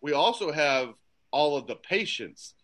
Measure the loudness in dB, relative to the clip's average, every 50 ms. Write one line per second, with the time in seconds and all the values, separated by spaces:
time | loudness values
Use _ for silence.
0 | -4 -2 2 4 4 2 2 0 -4 -4 0 2 2 2 2 2 0 -2 -8 -16
1 | _ _ _ _ _ _ 2 2 2 4 2 0 -4 -6 -10 -10 -6 -2 -2 -2
2 | -2 -2 -6 -8 -8 -10 -12 -18 -20 -20 -20 _